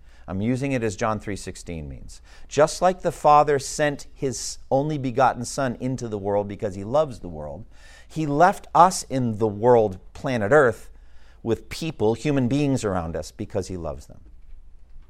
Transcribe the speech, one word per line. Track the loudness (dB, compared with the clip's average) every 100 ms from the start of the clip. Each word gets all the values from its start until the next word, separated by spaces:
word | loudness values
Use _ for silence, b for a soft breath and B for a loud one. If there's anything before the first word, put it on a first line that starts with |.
| b b -8
I'm | -4
using | -2 -2 -2
it | -2
as | -2 -2
John | -2 -2
three | -6 -8
sixteen | -10 -12 -10 -10 -10
means. | -12 -16 -18 b b b
Just | 2 2 2
like | 0 0
the | -4
Father | 2 6 6 6 2
sent | -2 -2 -2 -2 -10
his | -6 -6 -4 -8 -12 -2
only | 0 0 -2
begotten | -2 2 2 2 -4
Son | -4 -4 -2
into | -4 -4 -4
the | -4
world | 0 0 -2
because | -4 -6 -6
he |
loves | -2 0 0 -4
the | -12
world, | -10 -10 -12 -16 B B B B
he | -4 0
left | 4 4 4 2 6
us | 6 4
in | -4 -2 -2 0
the | -2
world, | 4 6 8 6 -2 -14
planet | -8 -4 -2 4
Earth, | 6 6 2 -10 b b b b b
with | -4 -4 -6
people, | -8 -8 0 0
human | 2 0 2 2
beings | 2 2 0
around | 0 -2 -4 -6
us | -8
because | -10 -6 -6 -4
he | -6
loves | -8 -8 -14
them | -20 -20 -20 -18 -18 -18 -20 -18 -18